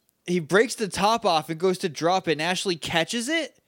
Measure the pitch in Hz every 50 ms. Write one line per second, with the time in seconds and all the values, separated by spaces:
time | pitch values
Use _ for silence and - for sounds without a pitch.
0 | _ _ _ _ _ - 180 180 156 131 170 202 226 226 - - 226 180 - -
1 | 190 214 226 226 - 196 170 156 143 - 165 156 180 190 180 - - 180 139 -
2 | 151 170 185 190 180 170 151 147 156 175 185 175 - 202 175 151 - - - 165
3 | 165 - - 240 226 254 320 330 294 - - _ _